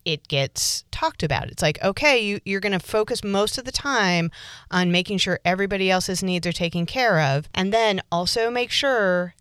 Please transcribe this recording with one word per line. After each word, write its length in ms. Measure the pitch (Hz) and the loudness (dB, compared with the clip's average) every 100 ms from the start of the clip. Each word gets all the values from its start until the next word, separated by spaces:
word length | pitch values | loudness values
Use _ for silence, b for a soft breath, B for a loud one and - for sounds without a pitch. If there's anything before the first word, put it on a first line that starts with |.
| - | -4
it 200 | 151 - | -6 -2
gets 580 | 139 139 - - - - | -2 -2 -2 -4 -4 -8
talked 320 | - 427 - | -4 -2 -2
about. 260 | 151 110 - | -2 -2 -4
It's 120 | - | -2
like, 200 | 156 151 | -2 0
"Okay, 340 | 190 196 302 254 | -2 2 4 4
you, 200 | 214 202 - | 2 -4 -4
you're 140 | 196 | -2
gonna 180 | 202 190 | 0 -2
focus 420 | - 220 214 240 | 0 0 0 -2
most 360 | 208 196 208 - | -2 0 0 -2
of 60 | 247 | -6
the 60 | |
time 580 | - 285 262 190 175 165 B B B B | -6 -2 2 2 2 0 B B B B
on 200 | 185 180 | 0 2
making 280 | 175 180 196 | 2 0 0
sure 200 | - 180 | 0 0
everybody 460 | - 185 196 196 190 | 0 0 0 0 2
else's 320 | 185 180 180 | 2 0 -2
needs 240 | 190 180 170 | -2 -2 -2
are 60 | |
taken 340 | 165 175 170 170 | -2 -2 -2 -2
care 340 | 262 240 175 | 0 2 4
of, 260 | 147 139 151 | 2 0 -2
and 180 | - 190 | -2 0
then 160 | 220 226 190 - | 2 2 0 -2
also 380 | 170 180 233 226 | -2 -2 0 0
make 200 | 247 247 | 0 -2
sure 640 | - 277 247 196 180 180 - | 0 0 2 2 0 -2 -8